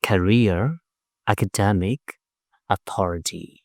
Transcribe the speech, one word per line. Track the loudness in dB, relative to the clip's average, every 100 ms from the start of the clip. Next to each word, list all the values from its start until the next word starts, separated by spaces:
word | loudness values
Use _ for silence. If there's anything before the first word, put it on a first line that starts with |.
career, | 0 0 4 4 4 2 0 -4 _ _ _ _ -2
academic, | 0 0 0 2 2 0 -4 -8 -20 _ _ _ _ _
authority. | -4 -4 -4 -2 -2 -8 -10 -16 _